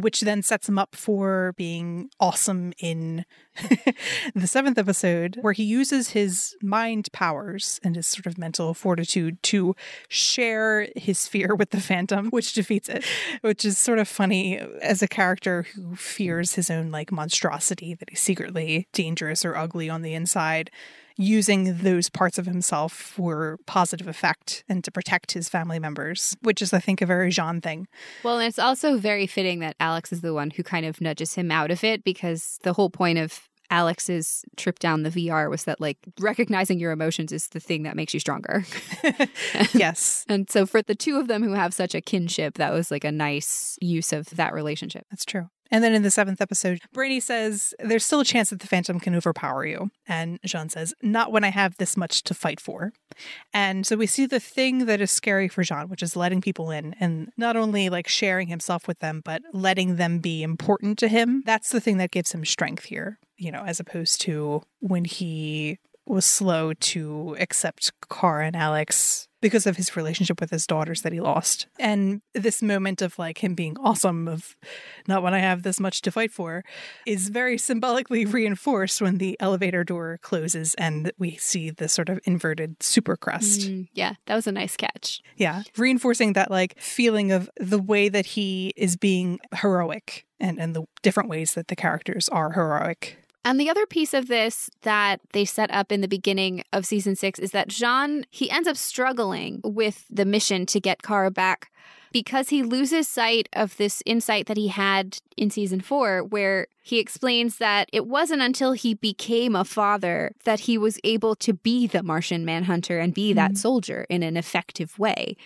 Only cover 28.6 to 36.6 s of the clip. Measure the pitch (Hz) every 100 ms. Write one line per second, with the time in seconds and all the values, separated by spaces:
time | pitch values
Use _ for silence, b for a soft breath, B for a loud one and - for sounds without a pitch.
28.6 | 240 262 302 262 208 208 190 - 185 175
29.6 | 160 - 165 165 - 170 165 151 143 -
30.6 | 170 180 160 156 160 151 - - 175 160
31.6 | 151 175 220 220 - 180 175 165 - -
32.6 | 185 175 190 - 175 165 156 - - _
33.6 | - 175 170 170 - 175 160 - - -
34.6 | - - 170 156 156 175 170 156 151 156
35.6 | - - 151 143 - - 202 - 233 196